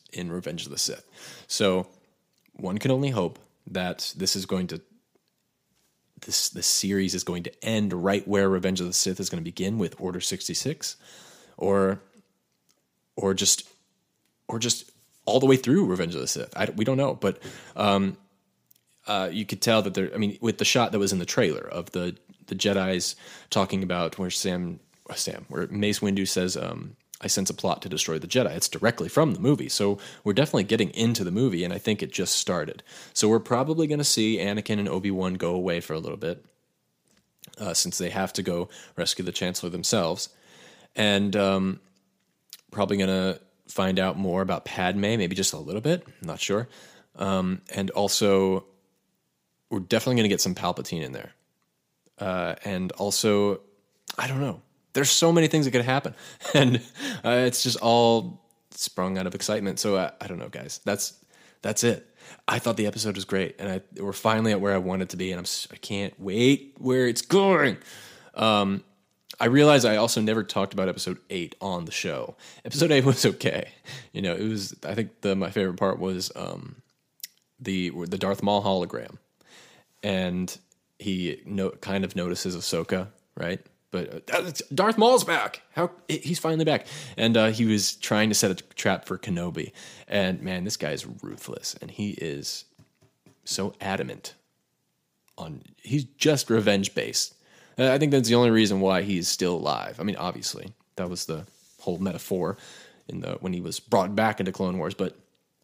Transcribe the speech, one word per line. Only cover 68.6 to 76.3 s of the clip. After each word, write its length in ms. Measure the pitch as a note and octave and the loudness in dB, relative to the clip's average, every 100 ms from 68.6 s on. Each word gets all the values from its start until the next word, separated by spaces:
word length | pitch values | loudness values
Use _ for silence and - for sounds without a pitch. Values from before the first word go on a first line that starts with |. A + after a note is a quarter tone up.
| G2 G2 - _ _ _ _ - | 4 0 -6 _ _ _ _ -2
I 60 | A#2 | 4
realized 400 | C#3 D3 D3 A#2 | 8 8 8 6
I 120 | G#2+ | 4
also 220 | A#2 - | 2 2
never 240 | G#2+ A2 | 2 0
talked 300 | G2 - G2 | 0 -2 -2
about 160 | G2+ F#2+ | 0 -2
episode 300 | F2 - F2+ _ | -2 -6 -8 _
eight 260 | F#2+ E2 - | -6 -6 -8
on 240 | G2 F2+ D#2+ | -6 -6 -6
the 60 | |
show. 440 | - F2+ C#2 - - - - - | -6 -6 -6 -8 -12 -20 -16 -8
Episode 260 | C#3+ E3 | 0 4
eight 140 | C#3+ C3 | 6 6
was 200 | B2 A2+ | 4 2
okay. 440 | - - E2+ - - - C#3 - | 2 -2 -2 -6 -14 -18 -18 -12
You 100 | - | -4
know, 120 | G2 | -2
it 140 | F2 A2 | -2 -2
was, 280 | A2 F#2+ - | -4 -6 -10
I 120 | D2 G#2 | -6 -4
think 260 | G#2+ - | -4 -4
the, 140 | G2+ G2 | -2 0
my 160 | F2+ | 0
favorite 260 | G2+ F#2+ F2+ | 0 -2 0
part 220 | G2 D#2+ | 0 0
was, 320 | F2+ F#2 - | -4 -4 -6